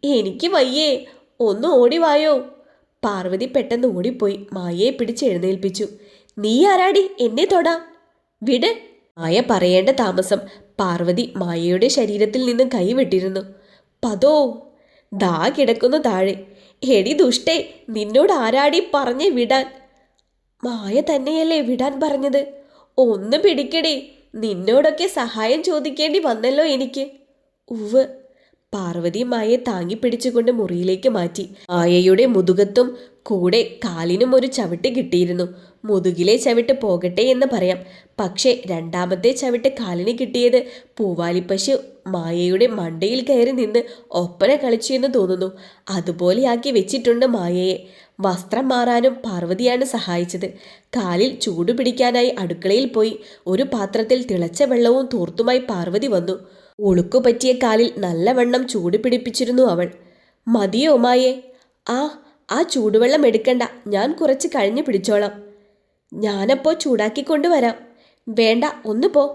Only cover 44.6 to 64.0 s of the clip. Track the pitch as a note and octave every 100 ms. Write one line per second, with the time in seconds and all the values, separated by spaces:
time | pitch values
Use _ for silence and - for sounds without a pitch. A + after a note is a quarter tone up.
44.6 | C4+ A3+ A3+ C4 C4 B3 F#3+ F3+ F#3 F#3+
45.6 | - _ - F#3+ E3+ E3+ F3 G3 C4 A#3
46.6 | C4+ A#3 F#3 C4+ A#3 A#3 C4 A#3 F3 F3+
47.6 | F#3 F#3 - - - _ F#3+ F3+ - A3
48.6 | C4 B3 A#3+ A#3+ B3+ B3 A#3+ F3+ E3+ F#3
49.6 | B3 B3 C4 A#3+ - F3 F3 F3+ F#3+ -
50.6 | - - _ B3 F#3+ F3 B3 - - E3+
51.6 | F3 A#3+ B3 B3 B3 B3 B3 B3 F#3 E3+
52.6 | F#3+ G#3 C4 A3+ A3 - - - - F#3+
53.6 | C4+ A#3 G3 G#3 A3+ B3+ B3 F#3 E3+ E3+
54.6 | C#4 B3 A#3 B3+ C4 B3 E3+ F3 A3+ B3+
55.6 | B3+ G3 F3 F#3 C4+ G3 E3+ F#3 - -
56.6 | _ - G3+ F3+ F3+ B3+ A#3+ A#3+ C4 B3
57.6 | B3+ A3 A#3+ - F#3 E3 F#3 B3+ A#3+ B3
58.6 | B3+ G#3+ F3 G3+ B3 B3 B3 - A#3+ B3
59.6 | B3+ E3+ F3+ - - _ _ _ - A#3
60.6 | G3 G#3+ D4+ C4+ A#3+ B3 B3+ C4 - -
61.6 | _ _ - A#3+ D4+ - _ _ _ A#3
62.6 | E4+ C#4 G#3+ G#3 A#3+ D4+ C#4+ A3 A3 B3+
63.6 | B3 - - G3+